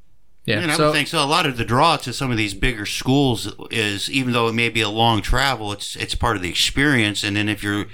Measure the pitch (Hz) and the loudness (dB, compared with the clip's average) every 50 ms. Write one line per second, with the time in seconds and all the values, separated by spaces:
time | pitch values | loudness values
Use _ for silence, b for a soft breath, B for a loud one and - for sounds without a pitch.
0 | - - - - - - - - - - 113 - 175 160 151 160 156 151 151 151 | -20 -20 -20 -20 -20 -20 -20 -10 -4 -2 0 0 0 0 0 2 2 2 2 2
1 | 139 - - 160 147 139 156 175 175 147 127 117 117 107 113 131 156 165 156 143 | 0 0 0 0 0 2 2 2 2 0 -2 -2 -2 0 2 4 4 4 4 2
2 | - 131 113 - 143 127 123 107 110 104 98 95 131 131 120 107 104 - - - | -2 -6 -6 -4 -2 -2 0 0 0 -2 -2 0 -2 -2 0 -2 -6 -6 -6 -4
3 | - - 131 143 143 131 120 98 - 104 - - - - - 117 107 104 101 98 | 0 2 2 4 4 2 2 0 -4 -8 -10 -12 -12 -6 -2 0 0 0 0 -2
4 | - - - 135 131 127 120 120 117 113 110 117 117 117 113 117 110 104 104 113 | -6 -4 -2 -2 -2 0 0 2 2 2 2 0 0 0 0 0 0 0 2 2
5 | 113 117 113 104 92 - - 123 135 139 131 110 110 101 101 101 - - - - | 4 4 4 2 2 2 2 2 4 2 0 -2 -4 -8 -8 -8 -8 -10 -8 -8
6 | 113 107 - - - 120 110 98 90 85 82 - - - - - 139 151 143 123 | -6 -6 -4 -2 -2 0 -2 -2 -2 -4 -2 0 -2 0 0 2 2 2 4 2
7 | 110 104 101 - - 107 101 104 104 104 104 101 - 104 104 104 95 B | 2 0 0 -2 -2 -2 0 0 0 -2 -2 -4 -2 -2 -2 -2 -4 B